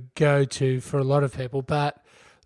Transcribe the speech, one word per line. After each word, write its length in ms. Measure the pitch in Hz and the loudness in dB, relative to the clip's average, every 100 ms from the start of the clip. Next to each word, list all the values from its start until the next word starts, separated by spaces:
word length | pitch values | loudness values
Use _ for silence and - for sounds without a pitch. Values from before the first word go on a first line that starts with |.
| 127 - | -6 0
go-to 640 | 147 143 135 - 131 131 | 4 4 2 0 0 0
for 180 | - 143 | -2 -2
a 60 | |
lot 180 | 135 143 | 2 2
of 120 | 139 - | 0 -4
people, 260 | 127 139 | -6 -6
but 420 | 131 151 147 - _ - - _ | -2 -2 -2 -6 _ -20 -20 _